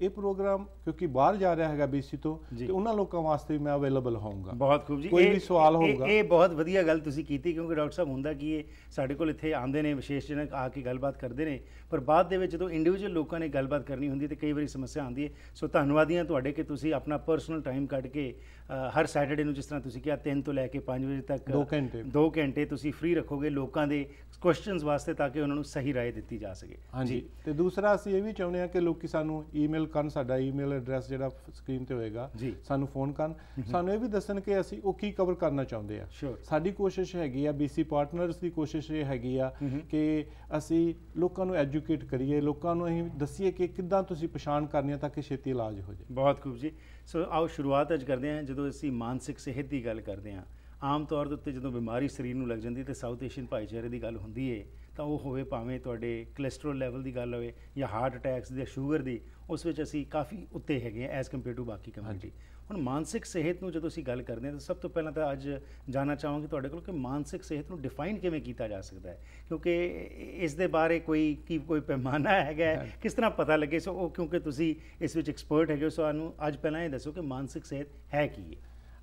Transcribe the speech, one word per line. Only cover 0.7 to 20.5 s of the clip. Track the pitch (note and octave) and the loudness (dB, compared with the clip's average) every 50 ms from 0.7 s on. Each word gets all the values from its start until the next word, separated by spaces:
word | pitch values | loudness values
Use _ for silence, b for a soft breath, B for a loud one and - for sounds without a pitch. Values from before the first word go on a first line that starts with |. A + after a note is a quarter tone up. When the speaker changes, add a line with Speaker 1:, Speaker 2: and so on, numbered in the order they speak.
| - - - E3 D#3 - F3+ D#3+ | -12 -8 -6 -6 -4 0 0 2
Speaker 1:
ਬਾਹਰ | B2+ C3 C#3 E3+ G#3 | 6 6 6 6 6
ਜਾ | G3+ F#3+ F3+ E3+ | 6 4 4 4
ਰਿਹਾ | D#3+ D#3+ D#3 | 4 2 2
ਹੈਗਾ | D3+ C#3+ C#3+ | 2 2 2
ਬੀ | C3 C#3 C#3 | 2 2 0
ਸੀ | C3+ - D3+ - | -2 -2 -6 -4
ਤੋਂ, | - D#3 D#3 D#3+ - - B2+ | -2 -2 -2 -4 -6 -10 -8
Speaker 2:
ਜੀ। | A#2 B2+ B2+ | -4 -2 0
Speaker 1:
ਤੇ | F#3 | 0
ਉਹਨਾਂ | F#3 G#3 A#3 A3 | 2 2 2 2
ਲੋਕਾਂ | G#3 F#3+ - F3 E3+ | 2 2 0 0 0
ਵਾਸਤੇ | D#3+ D#3 D3+ C#3+ - - D3+ D3 | 2 2 2 2 2 0 -2 0
ਵੀ | D3 | 2
ਮੈਂ | D3 C#3+ | 2 2
ਅਵੇਲੇਬਲ | C#3+ C#3+ C3+ C3+ C3+ B2 B2 A#2 | 4 4 4 4 2 2 2 0
ਹੋਊਂਗਾ। | G#2 G2+ G#2+ G2+ G2 F#2 F#2 | -2 -2 -4 -6 -6 -6 -6
Speaker 2:
ਬਹੁਤ | A#2+ A#2+ C#3 C3+ D3 D3+ - - | -2 2 6 6 6 6 4 0
ਖੂਬ | D3 C#3 | -4 -2
ਜੀ। | D3+ G3+ | 0 6
Speaker 1:
ਕੋਈ | E3+ F3 F#3 | 8 10 10
Speaker 2:
ਇਹ, | G#3 | 10
Speaker 1:
ਵੀ | G#3 F#3 | 8 6
ਸਵਾਲ | - - F3+ E3 D#3 D#3 D#3+ | 4 6 8 10 10 10 10
Speaker 2:
ਇਹ, | E3 | 10
Speaker 1:
ਹੋਊਗਾ। | D#3+ D3+ C3+ B2 C3 | 8 6 6 6 6
Speaker 2:
ਇਹ | F#3+ G#3+ G#3+ G3+ | 6 6 6 8
ਬਹੁਤ | D#3 E3+ E3 F3+ F#3+ | 10 10 10 10 10
ਵਧੀਆ | E3+ D3 D#3+ E3+ F#3+ G3 F3 | 8 4 2 4 6 6 6
ਗੱਲ | D#3+ D#3+ D#3+ | 6 6 4
ਤੁਸੀਂ | D3+ D3+ C3 D#3 D3 | 2 -2 -2 -2 -2
ਕੀਤੀ, | - C#3+ C3+ C3 F3 D#3+ | -2 -2 0 0 0 0
ਕਿਉਂਕਿ | D#3+ E3+ E3 E3 | 0 0 0 2
ਡਾਕਟਰ | D3+ D3+ D3 - | 2 0 0 2
ਸਾਹਿਬ | F3+ F3 C#3+ | 0 0 0
ਹੁੰਦਾ | C3 C3 C3+ D3+ D#3 | 0 -2 -2 -2 -2
ਕੀ | C#3 D3 D#3 D#3 D3+ | -2 -2 -2 -2 -2
ਹੈ, | D3 B B B B B | -4 B B B B B
ਸਾਡੇ | B D3+ C#3 C3 C#3+ | B -2 0 0 0
ਕੋਲ | C#3 E3 D#3 | 0 0 0
ਇੱਥੇ | D3+ - D#3 D#3 D#3 | 0 0 0 0 0
ਆਉਂਦੇ | C3 B2 C3+ C3+ D3+ | 0 0 2 2 2
ਨੇ | D3+ D3+ C#3+ | 2 2 0
ਵਿਸ਼ੇਸ਼ਜਨ | C3 A#2 - C#3+ C3+ - - D3 D3 D3+ C#3+ - | 0 -2 -2 -2 -2 -2 -2 -2 -2 -2 -2 -2
ਆ | C#3 B2+ C3 | -2 -2 -2
ਕੇ | - C#3 | -4 -4
ਗੱਲਬਾਤ | B2 B2 B2+ B2+ C3+ C#3 C3+ - | -4 -2 -2 0 -2 -2 -2 -2
ਕਰਦੇ | C3+ B2 A#2 C3+ D#3+ | -6 -6 -2 -2 -2
ਨੇ, | D#3 C#3 A#2+ - B B B B B | -2 -2 -4 -8 B B B B B
ਪਰ | E3+ C#3+ | -2 0
ਬਾਅਦ | B2 C#3+ D#3 F3 F#3+ E3+ | 4 6 6 6 6 6
ਦੇ | F#3+ F#3 | 4 2
ਵਿੱਚ | F#3 E3+ | 2 2
ਜਦੋਂ | D#3+ E3 F#3 F3+ | 0 -2 -2 0
ਇੰਡੀਵਿਜੂਅਲ | D#3+ D#3 D#3 F3 F#3+ G3 G3+ G3 | 2 4 6 6 4 4 2 0
ਲੋਕਾਂ | F3+ D#3+ C#3+ - E3+ E3 | 0 0 0 0 0 -2
ਨੇ | D#3+ D3+ | -2 0
ਗੱਲਬਾਤ | C#3 C3+ C3+ C3 D3 C#3+ | 0 0 0 2 0 -2
ਕਰਨੀ | A#2+ - C3+ B2 C#3+ C#3+ | -2 -2 -4 -2 -2 -2
ਹੁੰਦੀ | C3+ C#3 D3 | -2 -2 -2
ਹੈ | D3 | -2
ਤੇ | D3+ | -4
ਕਈ | - D#3 D3+ | -2 0 0
ਵਾਰੀ | D3 D3 D3 C3 | 0 0 0 -2
ਸਮੱਸਿਆ | - C3+ C3 A#2+ - D3+ C#3 | -2 -4 -6 -4 -4 -4 -4
ਆਉਂਦੀ | B2 B2 C#3 D3 | -4 -4 -4 -4
ਹੈ। | D3 B B B B B | -4 B B B B B
ਸੋ | - D#3+ C3 | -6 -2 2
ਧੰਨਵਾਦੀ | - E3 C#3+ C#3 D3 D#3 D#3 D3+ E3+ F3 | 4 4 6 8 8 8 8 6 6 2
ਹਾਂ | E3+ | 2
ਤੁਹਾਡੇ | D#3+ D#3+ C3 C3 D3 | 2 2 2 2 0
ਕਿ | C#3+ D#3 D3 | 0 -2 -2
ਤੁਸੀਂ | D3+ D3 B2+ C3 D#3 D3+ | -4 -4 -2 0 0 0
ਆਪਣਾ | C3 - D3+ D3+ C#3 | 0 0 0 -2 -2
ਪਰਸਨਲ | - E3 D#3+ C#3+ - - D#3+ D#3 | 2 2 2 2 2 -2 -4 -4
ਟਾਈਮ | C#3 C#3 B2+ C#3 C#3 | -2 -2 -2 -2 -2
ਕੱਢ | C3 C#3+ C3+ B2+ B2 | 0 -2 -2 -4 -2
ਕੇ, | - D3+ C#3 B2 A#2 - | -4 -4 -4 -4 -6 -8
ਅ, | - - - - - - C3+ C3+ C3 B2 A2 D3+ | -14 -18 -18 -16 -12 -8 -6 -4 -2 0 2 2
ਹਰ | E3 | 2
ਸੈਟਰਡੇ | D#3+ - D3 C#3+ C3+ D3 D3 D3 | 4 4 2 2 2 2 0 0
ਨੂੰ, | D3 C#3+ | 0 0
ਜਿਸ | C#3 C3 | -4 -4
ਤਰ੍ਹਾਂ | - D3 C#3 | -6 -6 -6
ਤੁਸੀਂ | B2 C3 A2+ B2+ | -6 -6 -8 -6
ਕਿਹਾ, | B2 D3+ C#3+ | -2 -2 -2
ਤਿੰਨ | C3+ - D3+ C#3 C#3 | -2 0 -2 0 0
ਤੋਂ | C3+ D3+ | 0 0